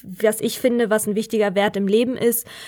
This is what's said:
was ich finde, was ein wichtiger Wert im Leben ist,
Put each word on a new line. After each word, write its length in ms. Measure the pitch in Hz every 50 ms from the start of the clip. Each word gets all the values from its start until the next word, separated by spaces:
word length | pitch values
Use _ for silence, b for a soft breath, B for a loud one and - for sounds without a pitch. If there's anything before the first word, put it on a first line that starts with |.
| -
was 360 | - 185 - 214 - - -
ich 180 | - 226 - -
finde, 320 | - 254 240 240 233 196
was 160 | 214 214 -
ein 100 | 208 202
wichtiger 380 | 214 220 - - 214 208 202 180
Wert 220 | 202 202 208 202
im 100 | 196 202
Leben 300 | 190 202 226 247 247 254
ist, 320 | - 233 233 233 - - B B B B